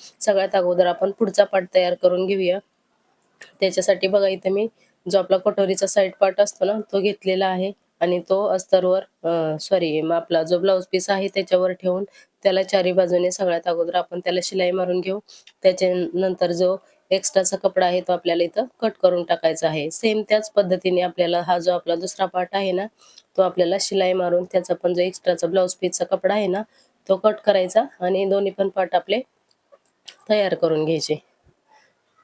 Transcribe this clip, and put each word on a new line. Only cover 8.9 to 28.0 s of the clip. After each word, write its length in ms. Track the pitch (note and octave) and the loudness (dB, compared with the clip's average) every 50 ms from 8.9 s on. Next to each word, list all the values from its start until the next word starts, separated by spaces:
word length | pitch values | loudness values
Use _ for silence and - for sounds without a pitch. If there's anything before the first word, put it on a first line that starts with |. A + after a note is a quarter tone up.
| F#3 F#3+ - - _ _ - E3 | 0 0 -2 -6 _ _ -4 -2
अ, 300 | E3+ E3 D#3+ D#3 D#3 D3+ | -2 0 0 -2 -4 -4
सॉरी, 400 | - - G3 F3+ E3+ D#3+ D3+ D#3 | -4 0 0 0 2 2 0 0
मग 160 | D#3 D#3+ E3+ | 0 0 -2
आपला 260 | E3+ E3 - E3+ E3 D#3+ | -2 -2 0 0 0 0
जो 160 | E3 F3+ F3 | 0 0 0
ब्लाऊज 280 | F3+ G3 F#3+ F#3 F3 - - | 2 2 2 0 0 -2 -4
पीस 180 | F#3 F3+ - | -2 0 0
आहे 180 | G3 F#3+ G3 G3 | -2 -2 -2 -4
त्याच्यावर 420 | - G3 F#3 - F#3 F3+ F#3 F#3 | -2 -4 -2 0 2 2 2 0
ठेवून 340 | F3+ - - F3+ F3+ F#3 G3+ - - - - _ _ _ - | -2 -2 -2 -2 -2 -2 -4 -8 -12 -20 -20 _ _ _ 0
त्याला 200 | G3 F#3 F#3+ F#3+ | 0 2 2 0
चारी 300 | F#3+ - F#3+ F3+ F#3 F3+ | 0 2 2 2 2 2
बाजूने 380 | F#3 F#3 F3 F3+ F3 F3+ F3+ | 2 2 2 2 2 2 0
सगळ्यात 300 | F#3 - G3 F3+ E3+ E3+ - | 0 0 -2 0 0 -2 -2
अगोदर 280 | F3+ E3+ E3+ E3 E3+ F3 | -2 -2 -2 -2 -2 -2
आपण 260 | F3+ E3+ - F3 F3+ | -4 -4 -4 -6 -8
त्याला 200 | - F3+ F3 F3+ F3 | -4 -2 -2 -2 -2
शिलाई 280 | - G3 F#3 F3+ F3+ | -2 -2 -2 0 0
मारून 300 | F3+ F#3 F3+ F3+ F3+ F3+ | 0 -2 -2 -2 -2 -2
घेऊ. 180 | F3+ F#3+ F#3+ G#3 - _ - - - - _ _ - | -2 -4 -6 -8 -8 _ -20 -20 -20 -20 _ _ 2
त्याच्यानंतर 880 | F#3+ F3+ F#3 F#3+ F3+ F3+ F3+ F3 - - F3 F#3+ F#3+ F3+ - F#3 F3 F3 | 2 2 4 2 0 2 0 -2 -2 -2 -2 0 0 0 0 -2 -2 0
जो 240 | E3+ F#3 F3+ F#3+ F#3+ _ _ _ _ _ - | 2 2 0 0 -2 _ _ _ _ _ -2
एक्स्ट्राचा 460 | F#3+ F#3+ F#3+ - - G3 F#3 - G3 | -2 0 0 0 0 0 0 0 -2
कपडा 300 | F#3+ - F#3+ - F#3 F#3 | -2 -2 -2 0 2 0
आहे 140 | F3 F3+ F#3 | 2 2 0
तो 120 | F3+ - F3+ | 0 0 -2
आपल्याला 300 | F3 - F3 E3+ E3+ E3+ | 0 0 0 0 2 0
इथं 220 | E3+ - G#3 B3+ B3 _ - | 0 0 -4 -4 -4 _ -4
कट 120 | A#3 A3 G#3 _ - | -4 -4 -2 _ 2
करून 200 | F3+ F3+ F3 E3+ | 2 2 2 -2
टाकायचा 460 | - F3 E3+ - D#3+ D#3+ D#3+ - D#3+ | -2 -2 0 0 -2 -2 0 0 -2
आहे. 220 | D#3 D#3 C#3+ F3 | 0 -2 -4 -4
सेम 320 | - - - A3 G#3+ G#3+ G#3 - | -4 -2 0 0 0 0 0 2
त्याच 220 | G#3+ G#3+ G#3+ - | 0 0 0 0
पद्धतीने 500 | - G#3 G3 F3+ F#3 F3 - F#3 F3+ F3+ | 0 0 2 2 2 0 0 0 0 0
आपल्याला 400 | F3+ F3+ - F3+ F3 E3+ F3 F3 | 0 0 0 0 0 0 0 0
हा 180 | F3 E3+ F3+ F3 | 0 0 0 0
जो 140 | E3 F3+ F3 | 2 0 0
आपला 220 | E3+ - E3+ E3+ | 0 0 -2 -4
दुसरा 320 | E3+ F3+ F3+ - - F#3+ | -2 -4 -6 -4 -4 -4
पार्ट 220 | F3+ - F#3 F3+ - - | -4 -2 -4 -4 -2 -2
आहे 200 | G3 G3 F#3+ F3+ | -2 -2 -2 -2
ना, 140 | F3+ G3+ A3 _ _ _ - - - - _ - | -2 -4 -6 _ _ _ -20 -20 -20 -20 _ -4
तो 60 | F#3+ F#3+ | -2 -2
आपल्याला 340 | F3 F3+ F3+ F3+ E3+ F#3+ G3 | -2 0 -2 -2 0 0 -2
शिलाई 320 | - - G3+ F#3+ F#3 F3+ F#3 | -4 -4 -2 -2 0 0 0
मारून 320 | F#3+ F3+ F3 F3 F3 F#3 | -2 -2 0 -2 -2 -2
त्याचा 300 | - - F#3 F3+ - - | -2 -4 -4 -2 -2 -4
पण 200 | - - F3 F3+ | -4 -2 -2 0
जो 80 | F3 F3+ | 0 -2
एक्स्ट्राचा 440 | F#3 F3+ - - F#3 F3 E3+ - | -2 -4 -6 -2 -2 -2 -2 -2
ब्लाऊज 280 | E3 F3+ F#3 F#3 F3+ - | -2 0 0 0 -2 -2
पीसचा 300 | - F#3+ F3+ - - F3+ | -4 -6 -4 -4 -4 -6
कपडा 300 | - F#3+ F#3 - G3 G3+ | -4 -4 -2 0 0 0
आहे 120 | G#3+ G#3 | 0 0
ना, 160 | F#3 F3+ G3+ A3 - _ _ _ _ _ _ _ - | 0 -2 -2 -4 -8 _ _ _ _ _ _ _ -2
तो 80 | F#3+ | -2
कट 180 | F#3 - G#3+ G#3+ G#3+ - | 2 2 0 0 0 0
करायचा 380 | G#3 G3 F#3+ F#3 F3+ - G#3+ F#3 F3+ - - | 2 2 2 2 2 0 0 0 0 -4 -6